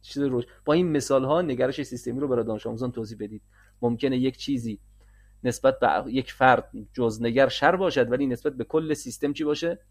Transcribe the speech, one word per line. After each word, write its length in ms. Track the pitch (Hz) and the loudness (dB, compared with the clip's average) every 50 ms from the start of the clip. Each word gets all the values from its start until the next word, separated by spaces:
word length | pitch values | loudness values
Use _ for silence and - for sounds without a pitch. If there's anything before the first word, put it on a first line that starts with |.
چیز 200 | _ - - 143 | _ -8 -4 -2
روش-، 240 | 143 139 127 120 120 - - _ _ | -2 0 0 -2 -4 -6 -14 _ _
با 80 | 147 | 2
این 200 | 151 170 180 170 | 2 2 4 2
مثال‌ها 500 | 151 143 - - 139 131 131 131 151 170 | 0 0 2 2 2 2 4 2 2 2
نگرش 400 | 180 156 127 120 127 131 139 - | 2 0 0 0 0 0 0 -4
سیستمی 380 | 135 - 123 117 - 123 117 131 | -8 -8 -10 -8 -8 -6 -4 -4
رو 80 | 147 135 | -2 0
برای 160 | 127 120 110 | 0 0 0
دانش 220 | 113 110 104 - | -2 -4 -6 -6
آموزان 260 | 117 113 113 127 123 | -8 -6 -4 -6 -6
توضیح 260 | 120 117 113 104 113 104 | -6 -6 -8 -8 -8 -10
بدید. 220 | 107 104 110 107 _ _ _ _ _ _ _ _ | -10 -10 -10 -16 _ _ _ _ _ _ _ _
ممکنه 340 | 120 120 120 113 - 135 131 | 0 0 0 2 0 0 2
یک 200 | 127 - 135 127 | 2 0 0 -2
چیزی 440 | - - - 139 123 - 113 104 - - - - - - - - - - _ - - - | -4 -4 -2 -2 -2 -2 -6 -8 -8 -12 -20 -20 -20 -20 -20 -20 -20 -20 _ -20 -4 -4
نسبت 340 | 123 120 - - 135 131 - | -4 -2 2 2 2 2 4
به 260 | 123 104 73 92 - | 2 2 2 2 0
یک 260 | - 120 135 120 - | -2 -4 -4 -4 -4
فرد 380 | - - 131 127 123 110 - - - 107 104 - | 0 4 6 6 6 6 2 -8 -16 -16 -16 -12
جزنگر 560 | - 131 120 113 107 110 117 117 117 135 135 127 | -4 -2 -2 -2 0 -2 -2 0 4 4 4 4
شر 280 | - - 139 156 180 | 2 2 2 2 4
باشد، 360 | 180 190 175 - 139 120 113 | 4 0 0 2 0 2 2
ولی 140 | 123 135 143 | 0 0 0
نسبت 260 | 131 123 - - 147 | -2 -2 -2 -4 -6
به 120 | 131 127 113 | -4 -4 -8
کل 300 | - - 160 160 156 151 | -2 -2 -2 0 0 -4
سیستم 380 | - - 123 - - - 143 | -4 -6 -14 -8 -4 -4 -4
چی 120 | 143 - 156 | -2 -2 -2
باشه؟ 340 | 147 147 143 165 170 170 - _ _ | -2 -2 -2 -2 -6 -6 -6 _ _